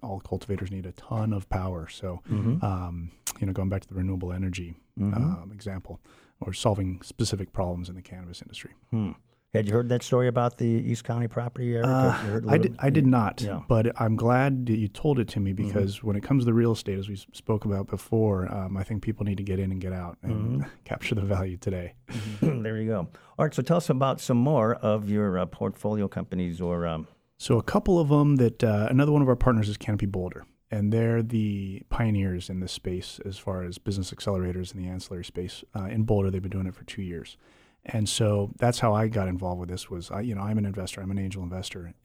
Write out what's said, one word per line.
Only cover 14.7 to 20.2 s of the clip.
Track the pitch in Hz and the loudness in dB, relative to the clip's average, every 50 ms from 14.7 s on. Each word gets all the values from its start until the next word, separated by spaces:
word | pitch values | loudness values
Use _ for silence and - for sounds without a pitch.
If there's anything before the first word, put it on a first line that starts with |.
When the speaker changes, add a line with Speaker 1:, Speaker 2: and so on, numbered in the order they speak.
| 110 110 | 2 2
Speaker 1:
you | 107 104 | 0 -2
told | - - - 151 143 123 | -2 0 0 2 2 2
it | 107 - | 0 0
to | - 110 | 0 0
me | 98 98 95 | 0 0 0
Speaker 2:
Mm-hmm. | 98 113 104 | 0 -2 0
Speaker 1:
because | 95 104 101 98 101 - - | 2 2 0 0 -2 -2 -2
when | 110 101 104 | -2 -2 -2
it | - | 0
comes | - 139 139 120 | 2 2 4 4
to | 117 113 | 4 4
real | 117 117 117 113 | 6 4 4 2
estate, | - - 101 98 98 | 0 -2 -4 -4 -4
as | 98 104 | -4 -6
we | 101 | -8
s-, | 98 - - - | -10 -12 -16 -20
spoke | - - - 110 104 - | -8 -4 -2 -2 0 0
about | 107 101 98 98 - | 0 -2 -2 -2 -4
before, | - 95 - - 117 113 110 107 98 92 92 - - | -6 -8 -4 0 2 4 4 4 2 2 0 -2 -4
um, | 101 95 90 95 98 | -4 -4 -4 -4 -4
I | 98 | -4
think | - 110 101 | -4 -4 -4
people | - 110 107 - 101 | -2 -4 -4 -2 -2
need | 104 98 92 | -2 -2 -2
to | 98 | -2
get | 98 95 95 | -2 -2 0
in | 98 95 | 0 0
and | 95 92 | -2 -2
get | 90 92 92 | -4 -4 -4
out | 90 90 87 - - | -6 -6 -8 -10 -8